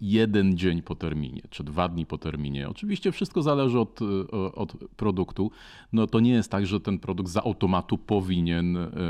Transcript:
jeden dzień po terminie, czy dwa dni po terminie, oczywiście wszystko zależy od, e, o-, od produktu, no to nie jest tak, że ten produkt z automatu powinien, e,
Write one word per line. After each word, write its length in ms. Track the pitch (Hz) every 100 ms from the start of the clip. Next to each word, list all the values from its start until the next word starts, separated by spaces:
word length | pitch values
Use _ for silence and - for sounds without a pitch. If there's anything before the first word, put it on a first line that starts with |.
jeden 560 | 101 110 110 101 98 87
dzień 240 | 92 85
po 140 | - 82
terminie, 460 | 82 76 69 - -
czy 140 | -
dwa 240 | 73 76 90
dni 180 | 85 78
po 120 | 80
terminie, 520 | 80 73 71 69 69
oczywiście 420 | - 208 196 190
wszystko 300 | - 196 180
zależy 380 | 151 143 135 120
od, 220 | 110 -
e, 40 | 104 98 92
o-, 240 | 104 95 -
od 180 | 98 - - -
produktu, 540 | 104 92 87 - 110 - - - -
no 140 | 110 107
to 120 | 113
nie 120 | 117
jest 200 | 120 -
tak, 140 | 98 95
że 140 | 101
ten 200 | 101 95
produkt 300 | - 92 92
z 80 | 85
automatu 600 | - 95 95 90 - 107
powinien, 800 | - 104 92 87 85 85 87 87
e, 120 | 85 78 87